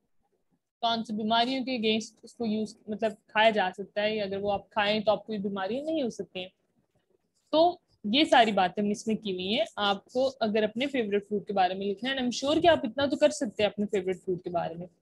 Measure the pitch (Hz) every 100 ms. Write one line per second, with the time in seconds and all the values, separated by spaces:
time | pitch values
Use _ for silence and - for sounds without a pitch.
0 | _ _ _ _ _ _ _ _ 233 233
1 | 226 214 214 233 240 269 262 254 214 220
2 | 220 - 233 - 233 214 214 - - 208
3 | 220 208 _ 208 220 214 185 185 185 -
4 | 214 220 196 196 202 196 - - 208 214
5 | 208 202 - 214 202 196 190 247 302 320
6 | 247 - 185 185 185 _ _ _ _ _
7 | _ _ _ _ _ 302 339 349 _ _
8 | 208 247 302 285 226 196 180 180 208 208
9 | - 214 208 180 185 233 330 - 202 196
10 | - 247 262 262 226 214 214 226 277 269
11 | 214 202 202 208 - 196 180 190 196 196
12 | 247 269 247 - 277 320 330 311 262 247
13 | 285 285 294 294 254 - 208 202 208 208
14 | 185 180 - 180 180 175 160 170 175 _